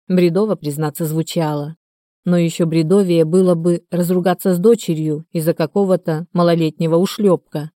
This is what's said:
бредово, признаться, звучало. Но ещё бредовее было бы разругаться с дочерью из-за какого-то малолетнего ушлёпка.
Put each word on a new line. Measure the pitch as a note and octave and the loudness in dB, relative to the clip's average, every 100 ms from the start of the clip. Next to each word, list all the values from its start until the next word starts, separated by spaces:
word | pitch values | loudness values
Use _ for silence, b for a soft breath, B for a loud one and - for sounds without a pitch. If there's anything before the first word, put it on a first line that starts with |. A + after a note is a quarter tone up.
| - | -2
бредово, | F#3 F3 F3+ G#3+ | 2 2 2 -2
признаться, | E3+ D3 C#3+ D3+ - | -2 -4 -4 -6 -4
звучало. | D#3+ D#3+ D#3 E3+ D3+ D3 D3 E3 _ _ _ _ | -4 -4 -2 -2 -2 -4 -8 -12 _ _ _ _
Но | F3+ F3 | 0 0
ещё | E3+ - | 0 0
бредовее | E3 D#3+ D#3 G3 F#3 E3 | 0 0 2 2 2 2
было | D#3 F#3 F#3 | 2 2 2
бы | E3+ E3+ E3+ - | 2 0 -2 -4
разругаться | F3+ F3 F3+ F3 F3 F#3+ | -4 0 0 0 -2 -2
с | F3 | 2
дочерью | G#3+ A#3 - D#3 D#3 D3+ - | 2 2 0 -4 -2 -4 -6
из-за | E3+ D#3 | -4 -2
какого-то | E3 D#3+ G3+ F#3+ F3 - D#3+ F3 | -2 -2 -2 0 0 -2 -6 -4
малолетнего | F3 E3+ E3+ D#3 - E3 E3 | 0 2 2 0 -2 0 0
ушлёпка. | G3 - G#3 E3 _ D#3 D3+ | 0 0 0 0 _ -10 -10